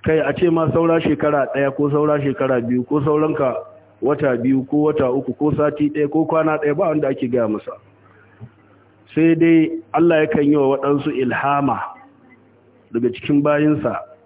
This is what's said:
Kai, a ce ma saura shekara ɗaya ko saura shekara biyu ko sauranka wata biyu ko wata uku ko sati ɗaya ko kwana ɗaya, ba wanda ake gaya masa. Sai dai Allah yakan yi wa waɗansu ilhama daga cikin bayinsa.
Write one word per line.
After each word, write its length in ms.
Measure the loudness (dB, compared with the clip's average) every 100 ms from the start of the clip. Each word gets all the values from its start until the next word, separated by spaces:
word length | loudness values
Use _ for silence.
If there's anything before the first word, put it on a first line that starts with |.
| 0
Kai, 140 | 0
a 120 | 0
ce 160 | 0 2
ma 180 | 2 0
saura 280 | 0 2 0
shekara 460 | 0 0 0 0 -2 -2
ɗaya 200 | -2 0
ko 140 | -2
saura 300 | 0 0 0
shekara 400 | -2 -2 -2 -2
biyu 220 | 0 -2 0
ko 140 | -2
sauranka 540 | 0 0 0 0 -2 -4 -10 -20 _ _
wata 360 | -2 0 0 0
biyu 240 | 0 0 0
ko 80 | 0 0
wata 240 | 0 0
uku 220 | -2 -4
ko 180 | -4 -2 0
sati 340 | -2 0 -2
ɗaya 180 | 0 -2
ko 140 | -2 0
kwana 320 | 0 0 0
ɗaya, 160 | -2 -2
ba 100 | -2
wanda 200 | 0 -2
ake 200 | -4 -2
gaya 200 | -2 -2
masa. 240 | -4 -8 -16 _ _ _ -20 _ _ -20 _ _ _ _ _ _ 2
Sai 200 | 2 4
dai 360 | 4 4 4 -4 -6
Allah 340 | 2 4 4 2
yakan 160 | 0 2
yi 80 | 2
wa 220 | 2 0
waɗansu 340 | 0 0 -2
ilhama 680 | -2 -2 -2 -2 0 0 -4 -8 -14 -20 _ -20 -20 _ _ _ _ _
daga 160 | -4 -4
cikin 300 | -4 0 2
bayinsa. 560 | 2 2 2 0 -2 -6 -12 -20